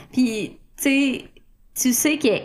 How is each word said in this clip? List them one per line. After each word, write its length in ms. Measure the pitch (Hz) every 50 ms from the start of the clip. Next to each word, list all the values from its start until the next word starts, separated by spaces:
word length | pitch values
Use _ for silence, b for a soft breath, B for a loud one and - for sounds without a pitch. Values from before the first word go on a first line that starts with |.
| B B -
Puis, 440 | 254 254 226 220 214 180 - - - - - _ -
tu 60 | -
sais, 420 | 277 269 277 285 269 247 - - - - - _ - _ _ - - -
tu 160 | - - 254 240
sais 240 | - - 302 311 302
qu'elle, 240 | 294 226 190 151 -